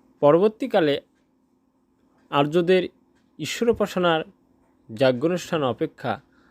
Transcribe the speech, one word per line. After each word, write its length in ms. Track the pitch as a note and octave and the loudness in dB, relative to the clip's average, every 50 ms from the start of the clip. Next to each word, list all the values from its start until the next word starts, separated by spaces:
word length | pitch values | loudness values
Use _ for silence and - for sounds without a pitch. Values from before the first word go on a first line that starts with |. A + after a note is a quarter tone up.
| _ _ _ - | _ _ _ 0
পরবর্তীকালে 840 | - C#3+ D3+ E3+ G3 A3 G#3+ - C#4 B3 - G3+ E3+ D3 C#3 - - _ _ _ _ _ _ _ _ _ _ _ _ _ _ _ _ _ _ _ _ _ _ _ _ - | 2 4 4 4 4 2 -2 -2 -6 -2 0 0 2 2 0 -2 -6 _ _ _ _ _ _ _ _ _ _ _ _ _ _ _ _ _ _ _ _ _ _ _ _ -4
আর্যদের 600 | - C#3+ C#3+ D3 D3+ F3+ F3 E3 F#3 F#3 E3+ - _ _ _ _ _ _ _ _ _ - | 0 0 0 2 0 0 2 2 2 2 0 -2 _ _ _ _ _ _ _ _ _ -12
ঈশ্বর 300 | D#3 - - - A#3 A#3+ | -12 -10 -8 -4 -2 0
উপাসনার 540 | G#3+ - G#3 F#3 - F#3+ F3+ F3 E3 D#3+ - - - _ _ _ _ _ _ _ _ _ _ - A2+ | 0 0 -2 -4 -2 -2 0 0 0 0 -2 -8 -16 _ _ _ _ _ _ _ _ _ _ -12 -4
যাজ্ঞানুষ্ঠান 720 | A2 C3+ C3 B2+ A#2+ C3 - F#3 F3 - - - E3 C#3+ | 0 2 2 2 2 -2 -2 -2 -4 -6 -4 -4 -2 -2
অপেক্ষা 580 | B2+ A#2 - D#3+ D3+ - - - B2+ G#2 - - _ _ _ _ _ | -2 -2 -4 -6 -8 -8 -8 -8 -8 -8 -8 -10 _ _ _ _ _